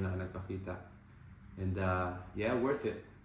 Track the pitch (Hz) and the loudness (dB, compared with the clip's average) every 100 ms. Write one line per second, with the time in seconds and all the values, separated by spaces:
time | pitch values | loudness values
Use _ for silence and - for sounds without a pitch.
0 | 92 92 92 - - 95 92 90 - - | 2 0 -2 -4 -4 -4 -4 -8 -10 -16
1 | - - - - - - 92 95 92 92 | -18 -18 -18 -16 -12 -2 0 4 4 4
2 | 90 92 - 101 110 123 131 - 107 - | 2 -2 -6 0 2 4 4 4 2 -2
3 | - - | -8 -18